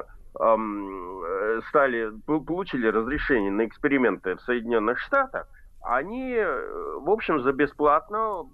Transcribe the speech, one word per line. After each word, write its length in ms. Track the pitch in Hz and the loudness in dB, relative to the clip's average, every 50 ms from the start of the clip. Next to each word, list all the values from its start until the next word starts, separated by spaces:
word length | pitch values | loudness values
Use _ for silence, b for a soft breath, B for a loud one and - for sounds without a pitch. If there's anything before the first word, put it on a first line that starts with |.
| - - b b b - - - | -2 -4 b b b -14 -4 2
ам, 840 | 82 113 113 110 110 107 104 101 101 95 98 95 90 90 95 95 85 | 4 4 4 4 2 0 -4 -4 -6 -8 -8 -8 -10 -10 -10 -8 -6
э, 360 | 85 95 95 101 107 113 113 - - | -6 -4 -2 -2 -2 -2 -2 -2 0
стали, 420 | - 151 139 135 120 117 113 107 107 110 - - | 2 4 4 4 2 0 -2 -4 -6 -8 -4 -2
пу-, 140 | 151 160 | -2 -2
получили 440 | 156 156 165 185 196 - - 131 113 | -2 -2 -4 -4 -4 -4 -2 0 2
разрешение 640 | 110 104 113 113 120 143 147 - - 139 113 98 98 | 2 2 2 2 0 -2 -2 0 2 2 2 2 2
на 140 | 98 104 113 | 2 0 0
эксперименты 680 | 104 - - - 147 139 135 123 110 92 87 - 92 90 | -2 -2 -2 0 2 2 4 4 2 2 0 -2 -4 -6
в 60 | 85 | -4
Соединенных 580 | - - 123 123 113 117 120 113 104 113 123 - | -4 -2 -2 -2 0 0 0 2 2 2 0 -2
Штатах, 480 | - - - 277 269 - - 87 - - b b b b b - | -2 0 2 2 2 0 -2 -8 -10 -10 b b b b b -12
они, 500 | - - 120 127 151 190 226 254 262 262 247 226 | -4 -2 0 0 0 -2 -6 -8 -6 -4 -2 0
э, 600 | 208 170 139 107 - - - 87 82 71 78 78 | 0 0 -2 -2 -4 -6 -8 -8 -8 -8 -8 -4
в 100 | 131 160 | 0 0
общем, 320 | 208 220 - - 165 143 | 0 2 2 0 0 0
за 120 | 120 135 139 | 2 0 2
бесплатно 920 | 131 147 139 - - 147 147 143 160 - - 208 214 220 220 202 175 147 131 | 2 2 0 2 2 4 4 4 4 2 0 -4 -4 -2 -2 -4 -6 -8 -10